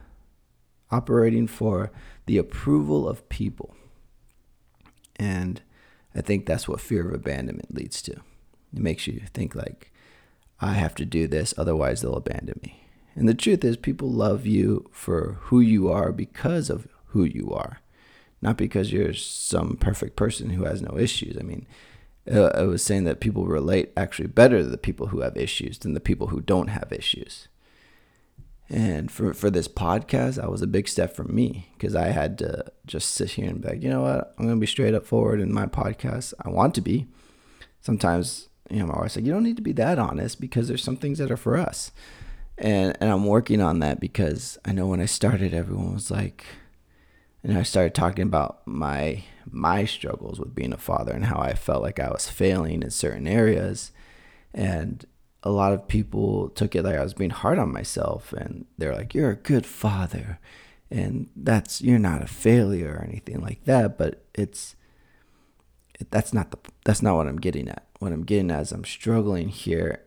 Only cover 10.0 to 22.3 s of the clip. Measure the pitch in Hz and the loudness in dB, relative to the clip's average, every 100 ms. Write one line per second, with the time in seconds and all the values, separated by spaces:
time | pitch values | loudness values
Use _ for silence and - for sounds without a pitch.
10 | - - _ _ _ - - 98 80 - | -20 -20 _ _ _ -6 -2 0 0 -2
11 | 76 82 80 73 - - - 80 67 64 | -4 0 0 0 -2 -2 0 0 0 -2
12 | 60 64 - - - - - - - _ | -2 -4 -4 -6 -8 -10 -12 -20 -20 _
13 | _ 156 113 113 - 190 127 117 - 131 | _ 2 4 4 4 4 4 0 -2 -2
14 | 139 117 104 104 104 101 101 104 - - | -2 2 2 2 2 4 4 2 -2 -10
15 | - 85 82 98 - 123 117 110 92 82 | -2 0 -2 -6 4 8 8 8 4 2
16 | 85 - - - - 175 - - - _ | 0 -2 -6 -4 -2 0 -2 -4 -8 _
17 | - 101 82 55 50 50 - - _ _ | -2 2 2 0 -4 -4 -6 -10 _ _
18 | - - _ - 107 113 95 101 104 101 | -20 -20 _ -4 0 0 0 0 0 0
19 | - - - - - 87 82 - - 101 | 0 -2 -8 -8 -2 0 0 0 0 0
20 | 101 - 110 - 85 90 82 90 - 82 | -4 -2 -2 -2 -4 -2 -2 -4 -4 0
21 | 120 - - - - - - - - - | 0 0 -6 -8 -8 -10 -12 -18 -20 -20
22 | - _ - | -20 _ 2